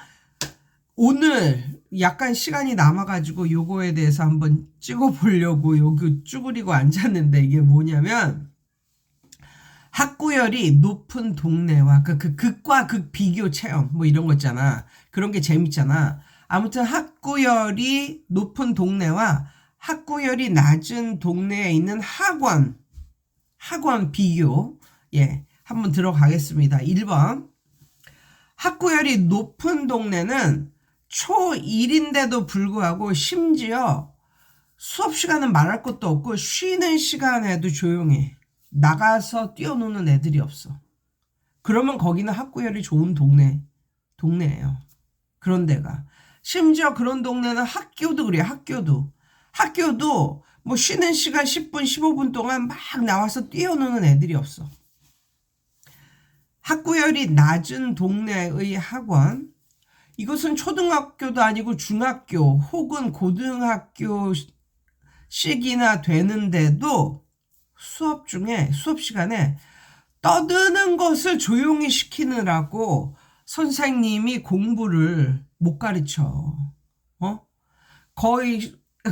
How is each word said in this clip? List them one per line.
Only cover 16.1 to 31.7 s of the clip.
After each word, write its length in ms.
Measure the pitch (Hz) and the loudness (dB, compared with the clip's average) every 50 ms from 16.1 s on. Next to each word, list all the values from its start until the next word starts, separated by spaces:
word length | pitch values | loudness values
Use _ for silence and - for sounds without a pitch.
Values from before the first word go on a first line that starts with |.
| - - - _ _ _ _ | -2 -6 -14 _ _ _ _
아무튼 360 | - 175 196 220 208 - 254 240 | -4 -2 -2 -2 -2 -4 -4 -2
학구열이 1400 | 226 302 311 311 - _ _ - 277 285 277 262 247 240 226 220 208 196 220 247 262 269 277 277 285 311 - _ | -2 -2 -4 -6 -8 _ _ -8 -4 0 2 2 4 4 2 2 0 -2 -2 -2 -2 -2 -2 -2 -6 -10 -12 _
높은 460 | - 175 190 208 196 - 262 269 240 196 | -4 -4 -2 -2 -4 -4 -4 -2 -2 0
동네와 720 | - 180 185 196 196 180 160 160 202 226 202 143 139 - - _ _ _ _ _ | 0 0 0 0 0 0 0 0 2 2 2 0 0 -2 -6 _ _ _ _ _
학구열이 720 | _ - 330 311 311 - - 294 294 277 254 254 240 262 214 | _ -8 -8 -8 -6 -8 -8 -6 -4 -2 -2 -2 -2 0 2
낮은 720 | 175 151 143 147 156 160 156 - 240 240 233 226 208 151 | 2 4 6 4 4 2 0 -4 -6 -6 -6 -6 -6 -4
동네에 520 | 170 175 170 180 190 196 202 202 202 175 165 | -4 -4 -2 -2 -4 -4 -4 -2 -2 0 0
있는 280 | 156 170 196 208 220 | 0 0 -2 -4 -6
학원, 800 | 196 - - - 381 403 349 311 269 233 175 147 135 135 - - _ _ - - - - _ _ _ _ _ _ _ _ _ | -8 -8 -6 -2 -2 -2 0 0 0 2 4 4 2 0 -2 -10 _ _ -20 -20 -20 -20 _ _ _ _ _ _ _ _ _
학원 540 | _ - - 339 311 302 302 247 214 185 143 | _ -14 -12 -8 -4 0 0 0 0 0 -2
비교, 680 | 143 202 196 175 165 170 160 143 131 165 220 - - - _ _ _ _ _ _ - | 0 0 0 2 2 2 2 2 2 2 0 -4 -8 -18 _ _ _ _ _ _ 2
예, 320 | 143 139 - 143 139 - _ _ _ _ | 2 2 2 2 -4 -10 _ _ _ _
한번 280 | - 226 226 214 190 | -8 -6 -2 -2 0
들어가겠습니다. 880 | 143 180 180 185 160 147 143 151 165 165 147 - 160 151 143 139 143 131 | 0 0 0 2 4 4 6 6 4 2 0 -2 0 2 2 2 2 0
일 240 | 131 165 185 196 220 | 0 0 0 0 0
번, 420 | 202 175 143 160 202 254 277 - - _ _ _ _ _ _ _ _ _ _ _ - - _ _ _ _ _ _ _ _ | 0 2 2 2 2 0 -4 -10 -16 _ _ _ _ _ _ _ _ _ _ _ -20 -20 _ _ _ _ _ _ _ _
학구열이 720 | - - 359 359 - 359 349 320 294 277 285 247 196 180 | -4 -4 -4 -2 0 0 2 2 2 2 2 2 4 4
높은 600 | 165 196 208 - - - - - 339 349 285 277 | 4 2 2 0 -4 -8 -4 -2 0 0 0 0
동네는 840 | 247 254 226 220 208 185 170 170 220 269 269 220 151 143 147 147 - _ _ _ _ _ _ _ | -2 -2 -2 -2 -2 -2 -2 -2 0 0 0 2 2 0 0 -4 -10 _ _ _ _ _ _ _
초일인데도 1400 | _ - - - - 392 415 370 349 285 - - - | _ -10 -8 -2 0 0 2 2 0 -2 -4 -4 -2